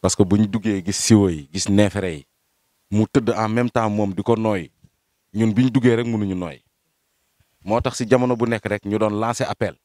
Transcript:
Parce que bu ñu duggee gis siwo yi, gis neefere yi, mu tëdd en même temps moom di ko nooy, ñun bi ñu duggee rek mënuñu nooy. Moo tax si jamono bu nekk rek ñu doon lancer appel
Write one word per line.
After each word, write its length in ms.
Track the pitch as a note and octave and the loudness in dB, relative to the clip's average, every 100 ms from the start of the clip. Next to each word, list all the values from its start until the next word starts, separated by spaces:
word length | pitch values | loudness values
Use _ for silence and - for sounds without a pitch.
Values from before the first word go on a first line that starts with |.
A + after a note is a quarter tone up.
Parce 140 | F#2 - | -2 0
que 80 | |
bu 140 | F#2+ G2+ | 2 4
ñu 80 | G#2+ | 2
duggee 340 | A2 G#2 G2 F2 | 0 -2 -4 -4
gis 100 | G2 | -6
siwo 320 | - A2 G2 | 4 6 6
yi, 180 | D#2+ C#2+ | 0 -8
gis 140 | F#2+ - | -8 0
neefere 420 | G2+ G#2 G2+ F#2+ D#2 | 2 2 0 -6 -8
yi, 100 | C2+ _ _ _ _ _ _ | -14 _ _ _ _ _ _
mu 140 | G2+ G#2+ | 0 2
tëdd 180 | - A2 A2+ | 0 0 -2
en 140 | A2 | -2
même 200 | A2+ B2 | -2 -2
temps 200 | A#2+ A2 | -2 -2
moom 240 | G#2 G#2 | -2 -2
di 80 | F#2 | -4
ko 120 | G#2 A2+ | -2 0
nooy, 360 | A2 G2+ D#2+ _ _ _ _ _ _ | 0 -4 -6 _ _ _ _ _ _
ñun 200 | G#2 A2 | -2 0
bi 100 | G#2 B2+ | 2 2
ñu 40 | |
duggee 240 | B2 B2 A#2 | 4 2 2
rek 100 | A#2+ | 0
mënuñu 280 | A2 G2+ F#2 | -2 -2 -4
nooy. 260 | F2 C2 _ _ _ _ _ _ _ _ _ _ | -6 -12 _ _ _ _ _ _ _ _ _ _
Moo 180 | F#2 A2+ | -4 -2
tax 160 | B2+ - | -2 -6
si 80 | A2+ | 2
jamono 260 | B2+ B2 A#2+ | 2 2 0
bu 100 | A#2 | 0
nekk 200 | A2+ F#2 | -2 -4
rek 200 | G2+ G2+ | -6 -2
ñu 120 | G#2 | 0
doon 220 | A2 G#2 | 0 0
lancer 280 | A2+ A#2 C3 | -4 -4 -6
appel 260 | G#2 G#2 D#2 | -4 -6 -6